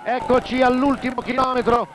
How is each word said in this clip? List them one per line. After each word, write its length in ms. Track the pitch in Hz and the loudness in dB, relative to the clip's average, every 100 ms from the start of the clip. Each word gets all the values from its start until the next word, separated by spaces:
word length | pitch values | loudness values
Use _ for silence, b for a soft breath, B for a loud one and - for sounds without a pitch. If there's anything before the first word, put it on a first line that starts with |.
Eccoci 580 | - 247 - 247 240 254 | -4 -4 0 0 0 0
all'ultimo 600 | 254 254 277 254 254 247 | 2 4 2 0 -4 -6
chilometro 640 | 262 262 262 254 220 240 196 | -4 -2 0 0 2 0 -2